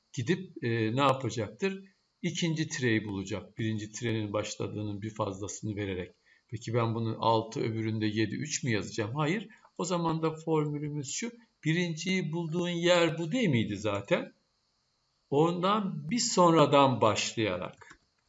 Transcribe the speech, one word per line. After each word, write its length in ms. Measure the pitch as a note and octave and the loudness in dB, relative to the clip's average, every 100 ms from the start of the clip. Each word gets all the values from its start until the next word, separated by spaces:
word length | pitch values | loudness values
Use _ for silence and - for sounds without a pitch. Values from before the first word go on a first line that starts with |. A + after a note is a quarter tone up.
| _ | _
gidip, 500 | - A#2 F3 F#3+ - | -4 -2 -2 -4 -6
e, 320 | A#2+ A#2 A2 B2 | -2 0 0 2
ne 60 | |
yapacaktır? 840 | C#3 C3+ B2 A#2+ G2 - G3 G3 - _ _ _ | 2 2 -2 -4 -6 -4 -4 -4 -12 _ _ _
İkinci 460 | F3+ D#3+ E3+ D#3 D#3+ | -6 -2 0 0 -2
tireyi 380 | C#3 B2 A2 G#2 | 0 2 2 0
bulacak. 520 | G2 F#2+ G2 - - | -4 -4 -6 -8 -4
Birinci 340 | A2 G#2+ G#2 | -4 -2 -6
tirenin 420 | - A#2 A2 G#2 | -6 -4 -2 -2
başladığının 680 | G#2 G#2 - G2+ G#2+ G#2+ G2+ | -4 -4 -6 -6 -6 -6 -6
bir 120 | G#2+ | -8
fazlasını 640 | A2 G2+ F#2+ G2 - A2 G2+ | -4 -6 -6 -10 -8 -8 -6
vererek. 400 | G2+ F#2 F2+ _ _ _ _ | -4 -6 -8 _ _ _ _
Peki 260 | A2 - | -10 -2
ben 220 | A#2+ A2+ A2+ | 0 0 0
bunun 200 | A2+ A2+ | -2 0
altı 400 | A2+ A2+ A2 - | 2 2 0 -4
öbüründe 460 | - A2 A2 A2 G#2+ | -2 -2 -2 0 0
yedi 300 | G#2 G#2+ - | 0 0 -2
üç 280 | D3+ - | -6 -4
mü 80 | C3 | -2
yazacağım? 440 | G#2+ F2+ - G#2+ C#3+ | -2 -2 -4 -4 -2
Hayır. 320 | D3+ G#3 G3+ - _ - | -2 -2 -6 -18 _ -8
O 80 | F3+ | -2
zaman 360 | F3 E3 D#3+ | 0 0 0
da 100 | D#3+ | -2
formülümüz 800 | D#3 - D#3 D3+ D3 D3 D3 C3 | -2 0 0 0 -2 -4 -6 -6
şu. 200 | - A#3+ A#3+ _ _ | -6 -8 -10 _ _
Birinciyi 680 | D3+ E3 F3 D#3+ F3 F#3+ D3+ | 0 2 0 -2 -2 0 0
bulduğun 380 | E3 E3 F3 F3 | -4 -2 -2 -2
yer 480 | E3+ E3+ F3 E3 E3 | 2 4 6 4 0
bu 140 | E3+ | -2
değil 180 | C4 G#3+ | 2 2
miydi 280 | A#2+ G2+ G2 | 2 0 -2
zaten? 560 | G#2 G2+ - F#3+ C#4 - _ _ _ _ _ _ _ _ _ | -2 -2 0 0 0 -14 _ _ _ _ _ _ _ _ _
Ondan 800 | C#3 E3 F3 F#3 G#3+ F#3+ D#3 D3 | 2 4 2 0 0 -2 -6 -4
bir 100 | A#3+ | -2
sonradan 840 | - - F3 E3 C#3 C#3+ C3+ A#2 | 2 6 8 8 8 8 6 6
başlayarak 1000 | A2 G2+ - - G#2 F2+ F2+ - - - _ _ | 4 2 -2 0 0 -2 -6 -12 -20 -20 _ _